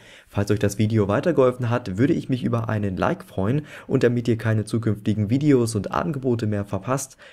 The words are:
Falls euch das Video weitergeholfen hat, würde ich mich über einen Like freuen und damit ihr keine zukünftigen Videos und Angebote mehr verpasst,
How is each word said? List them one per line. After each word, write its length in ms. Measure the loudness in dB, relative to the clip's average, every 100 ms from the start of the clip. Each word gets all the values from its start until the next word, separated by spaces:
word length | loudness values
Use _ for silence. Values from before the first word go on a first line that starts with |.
| -20 -20 -8
Falls 240 | -4 0
euch 80 | 0
das 200 | 0 0
Video 280 | 2 2 2
weitergeholfen 640 | 2 2 4 4 2 -2
hat, 260 | -2 -2 0
würde 160 | 2
ich 160 | 2 -2
mich 140 | -4
über 260 | -2 -2 -2
einen 280 | -2 -2 0
Like 260 | 0 -2
freuen 400 | -6 -4 0 -2 -4 -14 -2
und 160 | 2
damit 240 | 2 2 0
ihr 100 | 0
keine 280 | 0 0
zukünftigen 680 | 0 -2 -2 -2 -2 0 0
Videos 460 | 2 4 4 2 -2
und 160 | -4
Angebote 560 | -4 -4 -2 -2 0 0
mehr 160 | -2
verpasst, 540 | -4 -6 -4 -4 -6 -16 -20